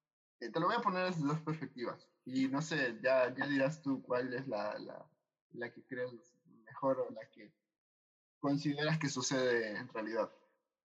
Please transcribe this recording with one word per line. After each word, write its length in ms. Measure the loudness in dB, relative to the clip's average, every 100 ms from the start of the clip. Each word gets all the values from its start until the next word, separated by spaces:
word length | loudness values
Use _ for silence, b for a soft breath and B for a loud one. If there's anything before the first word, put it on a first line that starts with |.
| _ _ _ -12
eh, 100 | -4
te 80 | 0
lo 80 | 2
voy 80 | 2
a 60 |
poner 240 | 0 0 0
desde 180 | 0 0
dos 120 | 0
perspectivas. 680 | -2 -4 -6 -6 -6 -8 _ _ -6
Y 220 | 0 2
no 140 | 0
sé, 380 | 0 0 0 0
ya, 300 | 4 4 4 0
ya 120 | 0
dirás 340 | 4 2 2
tú 200 | -2 -2
cuál 300 | 0 0 0
es 140 | -2 -2
la, 300 | -2 -2 -4
la, 260 | -8 -12 -16 _ _ _ _
la 180 | -8 -8
que 120 | -10 -10
crees 260 | -6 -6 -8 -20 _ _ -20 -16
mejor 340 | -2 2 2
o 100 | 0
la 180 | -4 -12
que 220 | -16 -20 _ _ _ _ _ _ _ _ -4
consideras 600 | 0 2 2 0 2 2
que 100 | 0
sucede 680 | -2 0 2 4 4 2 -4
en 100 | -6
realidad. 420 | -6 -2 0 -2 -4 _ _ _ _